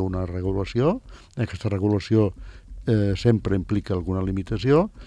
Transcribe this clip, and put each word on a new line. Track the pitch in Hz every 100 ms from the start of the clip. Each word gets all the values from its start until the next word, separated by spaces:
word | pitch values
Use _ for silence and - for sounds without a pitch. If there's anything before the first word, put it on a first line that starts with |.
una | 95 92 90
regulació. | 90 92 98 95 117 143 247 - - - -
Aquesta | 117 - 107
regulació, | 98 104 104 - 110 104 - - - - - -
eh, | 110 101 95
sempre | 123 107 98 95
implica | 90 104 -
alguna | 92 87 95 95
limitació, | 95 92 110 120 147 208 -